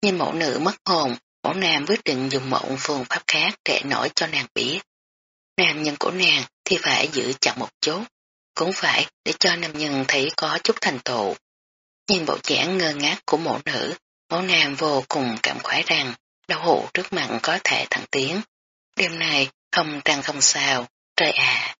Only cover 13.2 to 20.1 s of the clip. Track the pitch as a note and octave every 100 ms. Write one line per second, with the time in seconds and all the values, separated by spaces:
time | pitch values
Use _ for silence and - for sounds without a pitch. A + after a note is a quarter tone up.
13.2 | - D3+ E3 A#2+ C#3+ C#3+ - E3 _ _
14.2 | _ E3+ F#3 E3+ D#3 C#3 D#3 C#3+ B2 D#3
15.2 | B2+ A2+ - C3+ - C#3+ E3 D#3+ C#3 A#2
16.2 | _ _ - E3+ E3+ A#2 A1+ - F3+ F#3
17.2 | C3 A2 - F3 - - - - A2 C#3
18.2 | C3+ F3 A3 _ _ _ _ - F#3 E3
19.2 | D#3+ D3 C#3 _ _ - D#3 D3 C#3